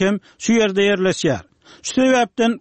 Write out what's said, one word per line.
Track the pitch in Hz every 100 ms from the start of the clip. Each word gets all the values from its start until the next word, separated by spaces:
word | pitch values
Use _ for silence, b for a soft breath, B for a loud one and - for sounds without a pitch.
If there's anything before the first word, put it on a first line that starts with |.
hem | 190 202 b b
şu | -
ýerde | 226 214 190 202
ýerleşýär. | 202 190 - 160 117 - _ B B
Şu | -
sebäpden | - 262 254 233 - 233 233